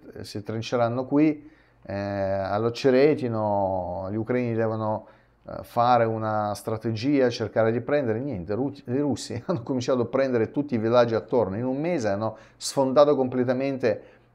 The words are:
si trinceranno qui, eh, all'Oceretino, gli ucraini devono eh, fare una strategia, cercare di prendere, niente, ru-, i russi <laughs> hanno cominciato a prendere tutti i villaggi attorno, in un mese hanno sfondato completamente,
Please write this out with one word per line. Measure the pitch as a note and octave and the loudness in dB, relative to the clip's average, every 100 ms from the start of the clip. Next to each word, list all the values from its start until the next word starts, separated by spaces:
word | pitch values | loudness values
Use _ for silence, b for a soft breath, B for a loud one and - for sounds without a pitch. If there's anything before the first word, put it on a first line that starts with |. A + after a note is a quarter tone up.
| - - | -14 -16
si | G2+ G#2+ | -12 -12
trinceranno | G2+ A2 A#2 B2 A#2 B2 B2+ | -8 -8 -4 0 0 -2 0
qui, | C#3+ D#3 D3 B B B B - | 2 2 0 B B B B -10
eh, | G2 | -6
all'Oceretino, | G2+ G2+ F#2+ G2 F#2+ G2+ A#2 A#2 C#3 B2+ D3 D3+ B2 A2 G#2+ G2+ F#2+ F#2+ F2+ F2+ F#2+ | -4 -2 -2 -2 -2 0 0 2 4 6 6 4 0 -2 0 0 0 -2 -4 -6 -6
gli | G#2+ | -6
ucraini | A2 B2 B2 | -2 -2 0
devono | A2+ A2+ A2 A2 G#2+ b b b b - | 0 0 -2 -2 -4 b b b b -16
eh, | - | -14
fare | - - A#2+ B2 A2+ | -8 0 4 4 4
una | A2 A2 G#2+ G#2 G2+ | 0 -2 -2 -2 -4
strategia, | - A2 A#2 A2+ C3 C#3+ B2 | -4 -4 -4 -2 0 4 2
cercare | A#2+ G#2+ B2 A2 | 2 -4 2 2
di | A#2 | 2
prendere, | A#2+ D3 B2 A2 | 0 -2 0 -2
niente, | C#3+ G#2 E2+ | -4 -6 -4
ru-, | G#2 C#3 - - | -2 -4 -6 -6
i | B2+ | -2
russi | D3 A2 - A2 | 0 -2 -4 -10
<laughs> | - | -6
hanno | F3 | -6
cominciato | A#2 C3 B2 B2+ | -4 -4 0 0
a | A#2 | 0
prendere | C3 C3+ A#2+ A2 | 0 0 0 0
tutti | - C#3+ A#2 | -2 -2 -2
i | |
villaggi | A2+ B2 A#2 A2 | 2 4 4 2
attorno, | - C3 F#2+ G2 | 0 0 0 -2
in | B2+ | -4
un | C3+ | -4
mese | E3 E3+ G#2+ | -2 -2 -2
hanno | G2 A2 - B B | -2 -4 -8 B B
sfondato | - C#3+ C3 C3 D3 C3+ | -8 0 2 6 6 6
completamente, | B2+ B2+ B2 B2+ C#3 C3 B2+ G2+ B B B | 0 0 0 0 -2 0 0 -2 B B B